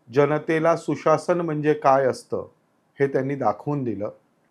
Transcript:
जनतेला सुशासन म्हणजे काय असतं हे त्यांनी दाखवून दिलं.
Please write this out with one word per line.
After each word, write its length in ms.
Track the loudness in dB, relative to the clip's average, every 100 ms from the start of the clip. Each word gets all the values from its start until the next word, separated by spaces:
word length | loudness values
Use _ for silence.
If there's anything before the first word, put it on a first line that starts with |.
| -4
जनतेला 640 | 2 2 2 0 0 2 0
सुशासन 640 | -2 -2 2 2 2 -2
म्हणजे 320 | -2 -2 0
काय 320 | 2 4 4 2
असतं 420 | -2 -6 -8 -8 _ _ _ _ -2
हे 80 | 0
त्यांनी 280 | 0 -2 -2
दाखवून 480 | -2 -2 -4 -4
दिलं. 260 | -4 -6 -8 -10 _ _ _